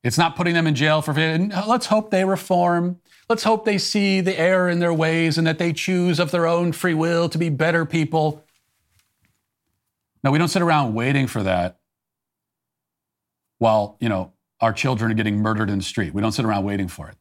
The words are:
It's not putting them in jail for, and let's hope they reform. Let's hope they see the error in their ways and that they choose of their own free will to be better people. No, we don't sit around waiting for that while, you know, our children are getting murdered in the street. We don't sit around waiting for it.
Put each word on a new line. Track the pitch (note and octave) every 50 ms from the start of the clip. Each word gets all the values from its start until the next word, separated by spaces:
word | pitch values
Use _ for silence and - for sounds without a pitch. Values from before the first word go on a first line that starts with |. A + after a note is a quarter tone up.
It's | - B2 A#2+ -
not | E3+ E3 -
putting | - F3+ F3 E3+
them | E3+ E3 D#3+
in | D3+
jail | B2 D3 D#3 D#3 D#3
for, | D3 - C#3+ D3+
and | D#3+ D#3+ D#3+ D#3+ F3+ G#3 G3 F3+ G3+
let's | G#3+ A#3+ B3+ -
hope | - G#3+ G#3+ G#3+ G#3+
they | - C#4 C#4+
reform. | C#4+ D4 C#4+ - - F#3+ F3 F3 F3 F3 E3+ F3 F3+ F3+ - _ _ _ _ _ _
Let's | A3+ A3
hope | - A3 A3+ A3 A3
they | A3 G#3
see | F#3 - - - G#3 G3+ G3 F#3+ F#3+
the | F3+ F#3 F#3+ D#3+
error | D#3+ F3+ F#3+ F#3 F3+ F3+
in | F3 F3
their | F3 E3+
ways | E3+ D#3 D#3+ D#3+ D#3+ E3 E3 E3 D3
and | E3+ E3 D#3+
that | D#3+ D#3
they | F3 E3+
choose | D#3 - - - F#3 F3+ F3 F3+ E3+ D3
of | F3+ D3+
their | F3+ F3 E3+
own | E3 E3+ F3 F3 F3
free | D#3 - - F3+ E3
will | D#3 D#3+ E3 E3+ E3 E3+ D#3+
to | - D#3
be | F3 E3+
better | D3 C3 D#3 E3 E3 E3+ E3
people. | D#3 - E3 D#3 D3 E3 D#3+ D3+ D#3 D3 - _ _ _ _ _ _ _ _ _ _ _ _ _ _ _ _ _ _ _ _ _ _ _ _ _ _ _ _ _ _ _ _ _ _ _ _
No, | - C#3
we | C#3 D#3
don't | E3+
sit | D#3+ - G3
around | F3 E3+ D#3 D3 C#3 A#2 G#2+
waiting | A2+ A#2+ C3 C#3 C#3 C3+
for | B2 - A#2
that | G2 F#2+ F#2 F2+ F2+ F#2 - _ _ _ _ _ _ _ _ _ _ _ _ _ _ _ _ _ _ _ _ _ _ _ _ _ _ _ _ _ _ _ _ _ _ _ _ _
while, | A#2 A2+ A2 G#2+ G#2 G2+ - _
you | - A2+
know, | G#2 F#2+ F#2 F2+ _ _ _ _ _ _
our | - A2+
children | A2 - - C3+ B2+ G#2+ A2+ A2+
are | A2
getting | G#2+ G#2+ G#2+ G#2 G#2
murdered | G#2+ A2 A2 G#2 A2 G2
in | G#2 G2
the | F#2+
street. | - - - G2+ D#2 C#2+
We | G2+
don't | G#2+ A2
sit | A2 - A#2+
around | A2 G#2+ G2+
waiting | G2 G2+ G2+ G2+ G2
for | F2 - - D#2 D2+
it. | - _